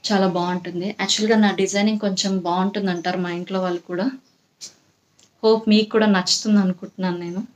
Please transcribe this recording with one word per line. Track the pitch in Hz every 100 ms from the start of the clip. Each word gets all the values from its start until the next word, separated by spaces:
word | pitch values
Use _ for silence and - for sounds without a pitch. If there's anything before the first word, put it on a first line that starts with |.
| -
చాలా | 202 190 175
బాగుంటుంది. | 175 180 180 175 190 -
యాక్చువల్‌గా | 196 - 214 220 208
నా | 180
designing | 190 202 208 214 208
కొంచెం | 185 196 190 175
బాగుంటుంది | 180 190 202 190 175
అంటారు | 175 185 175
మా | 175
ఇంట్లో | 180 190 185
వాళ్ళు | 175 -
కూడా. | 175 240 262 _ _ _ _ - _ _ _ _ _ _ _
Hope | 220 220 220
మీకు | 214 214 220
కూడా | 214 190
నచ్చుతుంది | 185 - 220 208 185
అనుకుంటున్నాను | 180 185 - 185 175 175
నేను. | 180 240